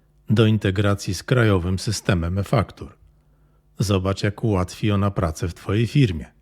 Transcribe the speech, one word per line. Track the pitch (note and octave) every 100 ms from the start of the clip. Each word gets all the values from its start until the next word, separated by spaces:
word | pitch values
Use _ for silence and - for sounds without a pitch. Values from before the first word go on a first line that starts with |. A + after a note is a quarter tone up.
| _ _ -
do | G#2+ A2
integracji | G#2+ G#2 F#2+ G2+ G2 -
z | F#2
krajowym | - B2 A2 F#2+ F2 F#2
systemem | - F#2 - F2+ E2+ F#2
e-faktur. | G2 B2 F2 - - - _ _ _ _ _ _ _ -
Zobacz, | G2+ G2 F#2+ G2
jak | G#2+ -
ułatwi | A2+ F#2+ F2+ - A2
ona | G2+ G2+
pracę | F#2 F2 - F2
w |
Twojej | - - G#2 A#2
firmie. | D3 A#2 D#2+ - _